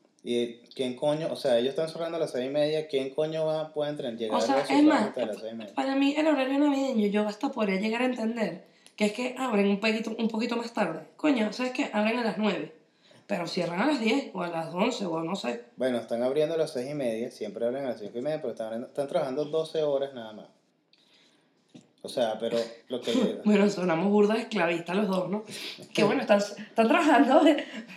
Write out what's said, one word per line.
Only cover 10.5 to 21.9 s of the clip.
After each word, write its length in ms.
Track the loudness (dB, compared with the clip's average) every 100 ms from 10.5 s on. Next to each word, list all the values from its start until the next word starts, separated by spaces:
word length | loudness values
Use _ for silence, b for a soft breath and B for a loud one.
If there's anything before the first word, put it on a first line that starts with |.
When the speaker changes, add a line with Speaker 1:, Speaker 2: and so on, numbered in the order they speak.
| -4
Speaker 2:
más 160 | -4
tarde. 340 | -2 -2 -4 -12 -2
Coño, 360 | 2 2 0
¿sabes 180 | -2 -4
qué? 180 | -2 -2
Abren 260 | 0 0 0
a 60 |
las 140 | -2 0
nueve, 340 | 0 0 -6 -14 _ b b b b
pero 180 | -4 -4
cierran 340 | -4 -2 0
a 60 | 0
las 140 | 2
diez 300 | 2 2 0
o 80 | -6
a 60 | -4
las 260 | -4 -4
once 300 | 0 0 0 -4
o 140 | -2
no 140 | -2 -4
sé. 280 | -4 -6 -8 -2
Speaker 1:
Bueno, 220 | 0 0
están 240 | -2 -2
abriendo 300 | 0 2 2 0
a 20 |
las 140 | -2
seis 180 | -2 -4
y 40 |
media, 360 | -4 -2 -2 -4
siempre 340 | -8 -8 -2 -2
abren 180 | -2
a 60 | -4
las 100 | -6
cinco 180 | -8 -6
y 40 |
media, 160 | -4 -4
pero 100 | -6
están 140 | -6 -8
abriendo, 220 | -8 -8
están 180 | -6 -4
trabajando 380 | -2 -2 -4
doce 380 | -4 -2 -2 -2
horas 280 | 0 0 -2
nada 200 | -8 -14
más. 140 | -14 -20 _ _ _ _ _ b b b b b _ _ -20 _